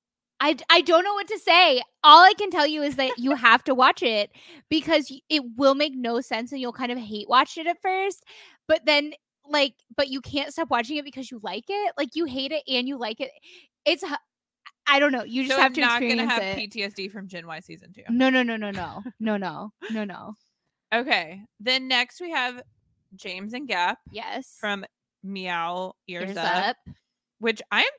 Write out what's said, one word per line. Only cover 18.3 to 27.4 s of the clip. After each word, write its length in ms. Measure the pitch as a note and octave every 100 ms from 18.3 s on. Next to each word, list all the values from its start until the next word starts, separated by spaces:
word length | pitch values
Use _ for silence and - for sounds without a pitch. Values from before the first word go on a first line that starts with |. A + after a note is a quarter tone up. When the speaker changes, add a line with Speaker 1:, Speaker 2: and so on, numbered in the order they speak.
| C4
Speaker 1:
no, 120 | A#3+ A3+
no, 120 | G#3
no. 320 | G3 E3 D#3+ A3+ -
No, 180 | A3 G3+
no. 360 | F#3 D3 G#3 - A3
No, 120 | A3
no. 320 | G#3 E3+ - G#3 _ _
Speaker 2:
<laughs> 300 | _ _ _
Okay. 480 | A3+ C4 G#3+ D#3+ F#3+ G#3 _
Then 280 | A3 C4 C4
next 320 | B3+ B3 -
we 80 | F4+
have 300 | D4+ B3+ B3 - _ _ _ _ F#3+
James 380 | G3 F#3 G#3
and 140 | B3 C#4
Gap 320 | F#3 F3 A#3 -
Speaker 1:
Yes. 440 | G#3 G#3 A3+ - -
Speaker 2:
from 260 | G#3 G3+ - _ _ _
Meow 680 | F#3+ G3 F#3 F3 E3+ F3+ F#3 - -
Ears 220 | F3 F#3
Speaker 1:
Ears 80 | G3
Speaker 2:
Up, 280 | E3 F3+ G3+
Speaker 1:
Up. 100 | B3+ - - _ _ _
Speaker 2:
which 220 | _